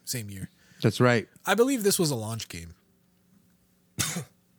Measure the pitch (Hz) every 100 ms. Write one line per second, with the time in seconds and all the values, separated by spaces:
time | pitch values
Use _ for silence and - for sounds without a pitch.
0 | - 127 104 98 92 _ _ - 117 -
1 | 123 120 - _ - 208 262 269 202 185
2 | 160 127 107 113 - 87 85 - _ _
3 | _ _ _ _ _ _ _ _ _ -
4 | - 175 - _ _